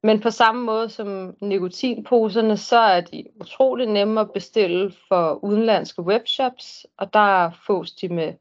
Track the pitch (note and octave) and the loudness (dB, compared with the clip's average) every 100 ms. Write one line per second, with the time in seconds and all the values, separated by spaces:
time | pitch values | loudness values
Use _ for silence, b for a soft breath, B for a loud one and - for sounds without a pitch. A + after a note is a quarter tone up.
0 | G#3+ A3 A3+ G#3+ A3+ A#3 A#3+ A3 A3+ - | 2 2 0 2 2 2 -4 -4 -4 -8
1 | G3+ G3 F#3 F3+ G3+ G3 F3+ - B3+ A#3 | -10 -10 -12 -10 -4 -2 -4 -4 -4 -4
2 | - B3 A3 G3 A3 G#3 - A#3+ A3+ F3+ | 0 2 2 0 0 0 2 4 6 4
3 | F3 - - _ F3+ - C4 B3 A#3+ G#3 | 0 -14 -16 _ -20 0 0 0 0 0
4 | G3+ A3 G#3 G#3 - A3+ F#3+ F3 G3 F3+ | 0 0 -2 -6 -4 0 0 0 -2 -6
5 | _ F#3 E3 D3 G3+ G#3 A3+ G3 - - | _ 0 0 -2 -2 0 2 0 -2 -8
6 | E3+ A3 A3+ - B3+ B3+ - - - - | -2 -2 -2 -2 -4 -4 -20 -20 -20 -12
7 | G3 G#3+ G#3 F#3+ E3+ F3 - F#3+ E3+ - | -2 2 4 2 0 -4 -4 -4 -4 -12
8 | F#3 E3+ D#3 E3+ | -8 -4 -6 -8